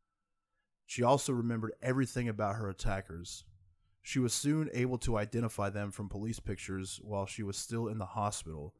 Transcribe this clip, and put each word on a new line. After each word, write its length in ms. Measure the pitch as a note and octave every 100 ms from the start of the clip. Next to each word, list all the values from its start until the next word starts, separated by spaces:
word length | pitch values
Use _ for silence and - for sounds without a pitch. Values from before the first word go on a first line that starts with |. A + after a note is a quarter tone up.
| _ _ _ _ _ _ _ _ -
She 160 | -
also 300 | B2 C#3 -
remembered 400 | A#2+ A#2 A2+ A2 -
everything 460 | B2+ C3 B2+ B2 A#2+
about 280 | G#2 G#2 G#2+
her 140 | G2+
attackers. 760 | F#2 A2 G2 - E2 E2+ - - - - _ _ _
She 180 | - C3+
was 140 | B2
soon 360 | - C#3+ D#3 D#3
able 240 | B2 B2+ B2
to 180 | - A2
identify 520 | G#2 A#2+ A#2 - G2+
them 220 | G2+ G2+
from 160 | - G2+
police 320 | G2+ A2+ A2
pictures 640 | - G2 - F#2+ F#2+ -
while 220 | G#2+ G2+ G2
she 180 | -
was 140 | G2+ G2
still 320 | - A#2 A2+
in 80 | A2
the 80 | F#2
hospital. 680 | A2 G#2 - E2 D#2 D2 -